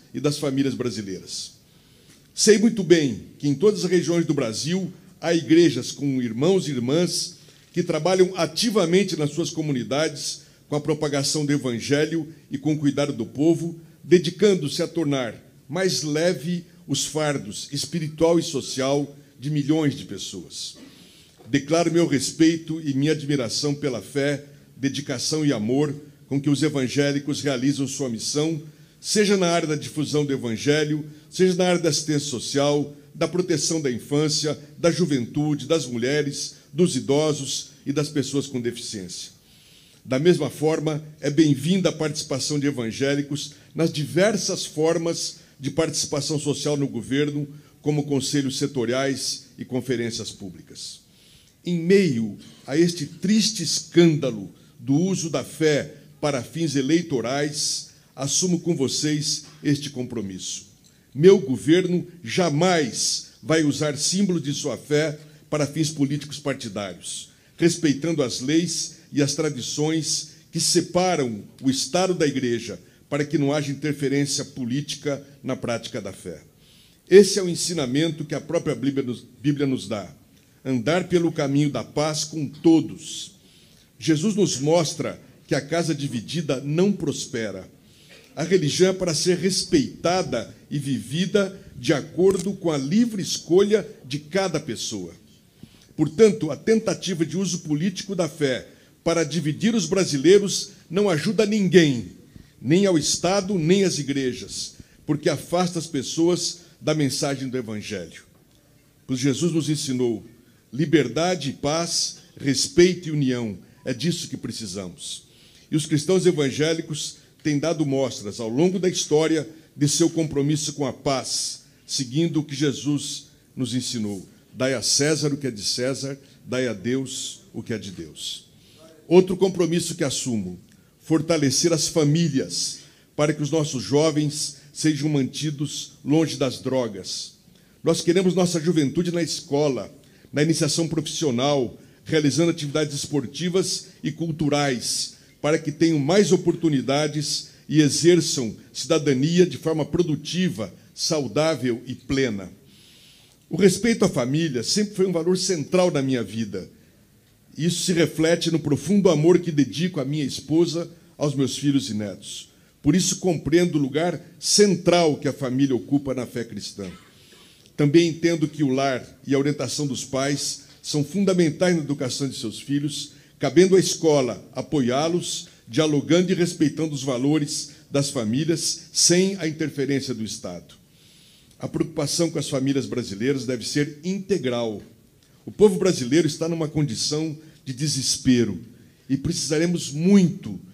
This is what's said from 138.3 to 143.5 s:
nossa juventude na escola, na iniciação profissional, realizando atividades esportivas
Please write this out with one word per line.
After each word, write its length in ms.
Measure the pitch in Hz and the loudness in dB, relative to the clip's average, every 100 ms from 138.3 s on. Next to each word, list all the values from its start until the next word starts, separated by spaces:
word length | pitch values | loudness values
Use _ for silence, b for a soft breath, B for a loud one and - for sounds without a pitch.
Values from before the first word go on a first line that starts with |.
nossa 260 | 175 180 170 | 4 2 2
juventude 520 | 156 160 139 170 175 | 0 2 2 0 -2
na 100 | 170 | -2
escola, 720 | 165 - - 143 151 120 95 - b b b | -2 -6 -2 0 0 0 -6 -14 b b b
na 80 | 135 | 0
iniciação 460 | 160 160 156 156 165 | 2 2 0 0 -2
profissional, 880 | - 151 - 156 117 139 143 113 - B B | -2 -4 -2 0 2 2 2 0 -6 B B
realizando 480 | B 156 147 131 170 | B 2 2 4 2
atividades 440 | 165 147 143 151 143 | 0 -2 -2 -2 -4
esportivas 920 | - 147 120 - 175 | -4 -4 -4 -4 -2